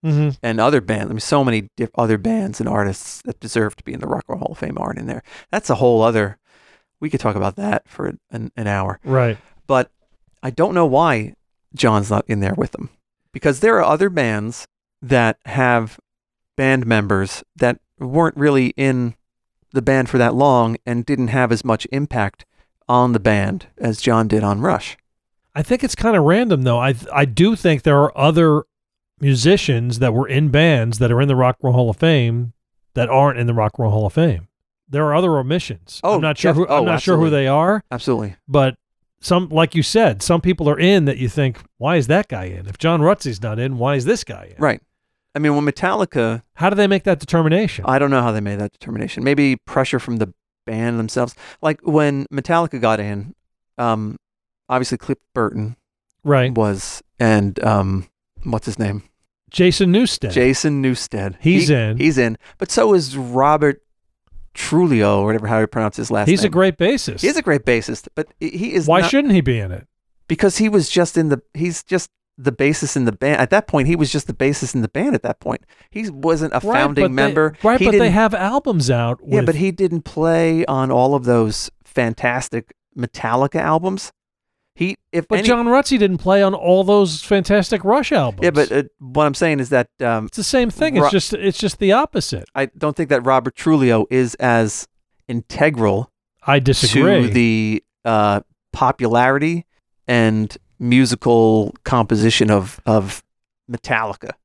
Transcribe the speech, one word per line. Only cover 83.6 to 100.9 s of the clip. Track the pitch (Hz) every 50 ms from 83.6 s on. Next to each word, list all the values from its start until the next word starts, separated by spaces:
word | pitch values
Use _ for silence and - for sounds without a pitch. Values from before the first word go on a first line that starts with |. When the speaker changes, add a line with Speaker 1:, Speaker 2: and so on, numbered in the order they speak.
Speaker 2:
albums. | 156 160 156 160 170 190 190 190 - - _ _ _ _ _ _ _ _ _ _ _ _ _
He, | - 165 185 196 _ _ _ -
if | 170 160 _
Speaker 1:
But | 214 214
Speaker 2:
any | 208
Speaker 1:
John | 226 247 233 233
Rutsey | 233 240 269 277 - 277 247
didn't | 208 196 185 170
play | - 185 190 202 196
on | 190 196
all | 170 - 175 180 185 196
those | 185 208 208 202 175 156 156 -
fantastic | - 214 196 180 - 196 208 185 - - 196 -
Rush | 190 226 277 262 -
albums. | 311 214 143 123 104 95 -
Speaker 2:
Yeah, | 175
but, | 156 147 143 - -
uh, | 139 147 - _ _
what | 139 131 127 147 151
I'm | 147 139
saying | - 175 165 156 139
is | 131 120
that, | 143 127 120 _ _ _
um, | 131 120 117 110 110
Speaker 1:
It's | 104 -
the | - 208
same | - - 262 247 233
thing. | 185 - 302 320 285
Speaker 2:
Ru- | 214 147
Speaker 1:
It's | 143 -
just, | 190 - - 214
it's | 202 190 196 175 -
just | - 196 - -
the | 208 190 196
opposite. | 240 294 311 - 220 135 - - 95 - _ _
Speaker 2:
I | - 139 - _
don't | - - 151 143
think | - 165 -
that | 147 127 120
Robert | 131 131 131 120 127 -
Trujillo | - - 160 160 151 135 123 117 110 110 -
is | 123 131 127 120 -
as | - - 123 117 117 113 104 - - - _ _ _ _ _ _ _ _ -
integral | 123 120 110 _ - - 143 156 151 120 113 104 95 101 123 _ _ _ _ _ _ _ _
Speaker 1:
I | - 139 143
disagree. | 131 131 131 - - 113 101 139 - - 202 165 123 120
Speaker 2:
to |
the, | 104 123 117 117 113 110 110 107 110 - _ _ _ _ _
uh, | 117 113 107 104 104 101 101 - _ _ _ _ _ -
popularity | - 139 127 135 - 123 113 113 117 123 127 135 139 147 160 170 170 170 _ _ _ _ _ _ _ _ -
and | 123 120 113 110 110 110 110 107 - - _ _ _ _
musical | 123 120